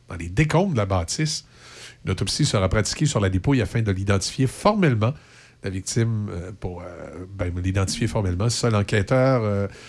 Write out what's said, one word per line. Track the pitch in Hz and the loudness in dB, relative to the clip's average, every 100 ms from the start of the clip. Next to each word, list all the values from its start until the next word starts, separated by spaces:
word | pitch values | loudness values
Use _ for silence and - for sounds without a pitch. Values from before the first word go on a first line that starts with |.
| - | -14
dans | 87 | -10
les | 85 | -2
décombres | 104 156 160 196 | 0 2 2 2
de | 123 | 0
la | 95 | 0
bâtisse. | 92 85 - 156 - - - - - - - | 0 -2 -2 -4 -4 -10 -20 -20 -20 -20 -10
Une | - | -6
autopsie | 92 98 - | -4 -2 0
sera | 147 107 95 | 2 2 2
pratiquée | 110 101 - 151 | 2 0 0 0
sur | 113 | 2
la | 98 | 2
dépouille | 92 139 135 | 2 2 2
afin | 92 117 | 2 0
de | 107 | 0
l'identifier | 95 98 98 - - 131 | 0 0 0 0 0 -2
formellement. | - 208 214 165 113 110 151 - - - _ | 2 2 4 4 4 0 -2 -12 -20 -20 _
La | 101 | -10
victime, | 92 - 120 117 110 101 | -8 -4 0 0 0 -4
euh, | 90 90 92 | -6 -10 -10
pour, | 92 87 | -10 -10
euh, | 90 80 71 80 92 98 | -14 -14 -14 -14 -12 -4
ben, | 90 87 | -4 -2
l'identifier | 92 98 95 - 113 | 0 0 0 0 -2
formellement, | 113 92 90 117 | 0 0 0 0
seul | - 120 | 2 2
enquêteur, | 104 98 107 95 131 131 127 | 2 2 0 2 4 4 2
euh, | 107 101 98 - | 2 0 -2 -6